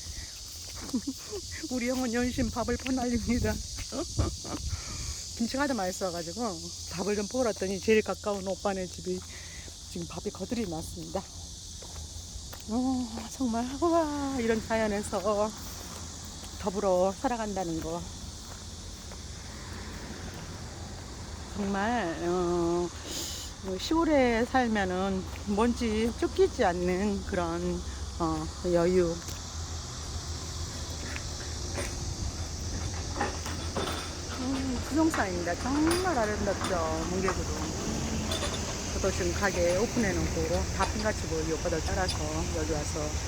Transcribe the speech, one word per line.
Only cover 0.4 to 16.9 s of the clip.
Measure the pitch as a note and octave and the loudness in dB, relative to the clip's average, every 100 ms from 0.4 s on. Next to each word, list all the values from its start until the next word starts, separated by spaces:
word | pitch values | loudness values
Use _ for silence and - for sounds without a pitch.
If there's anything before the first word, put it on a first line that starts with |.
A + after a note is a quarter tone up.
| - - - - | -12 -12 -10 -10
<laughs> | - A#3+ C#4 - - - - - D#4+ | -4 -4 -4 -8 -8 -8 -8 -8 -4
우리 | B3 A#3+ | -2 0
형은 | B3+ B3+ | 0 0
연신 | A#3 B3 A#3+ A3+ | 2 0 2 0
밥을 | B3 A3 A#3+ | 0 0 0
퍼날립니다. | C4 C4 B3 A#3+ F#3+ A#3+ G#3+ | 0 0 2 2 2 4 4
<laughs> | A3 - - - B3+ F4 - - - - D#3 - - - - - - - - | 0 -4 -8 -6 -4 0 2 2 0 -6 -4 -2 -4 -4 -6 -6 -6 -8 -2
김치가 | A#3 C4 | 0 2
하도 | C#4+ A#3+ | 2 2
맛있어가지고 | F#3 F#3 F#3+ E3+ E3 F3+ A#3+ E3 F3 - - | 0 0 -2 -2 -4 -2 -2 -2 -6 -8 -6
밥을 | E3 F#3 G#3 | -2 0 2
좀 | G3+ | 0
퍼왔더니 | B3+ A#3+ G3 F#3+ F#3+ | 2 2 2 0 2
제일 | A3 A3 | 6 6
가까운 | G3+ F#3 G#3+ G3+ F#3+ | 6 -2 0 0 -2
오빠네 | F#3 G3+ F#3+ F3+ | 0 0 0 -4
집이 | - F3 F#3 - - - - - - - | -4 -4 -4 -6 -12 -12 -12 -12 -14 -10
지금 | F3+ E3 | -6 -6
밥이 | E3+ G#3 | -6 -6
거들이 | - F#3 A#3+ G3 | -6 -4 -2 -2
났습니다. | D#3+ - F3+ D#3+ F#3+ - - - - - - - - - - - - - - - | -4 -6 -8 -4 -6 -6 -12 -12 -12 -12 -12 -10 -10 -10 -10 -10 -10 -10 -10 -2
어, | A3+ B3+ B3+ A#3+ A3+ A3+ | 0 2 2 -2 -6 -8
정말, | - B3+ A3+ B3 C#4 | -2 0 0 -2 2
우와, | E4+ E4+ D4+ D4 C#4 C4+ | 4 4 4 0 0 2
이런 | A3+ A3 - | 2 2 2
자연에서 | A3+ G#3+ G3+ G#3 G#3 G3 G#3 G#3+ - - - - - - - - - - - | 2 2 2 0 0 2 2 2 -2 -10 -10 -10 -10 -10 -10 -10 -10 -10 -4
더불어 | G#3 G3 G3 | -2 2 4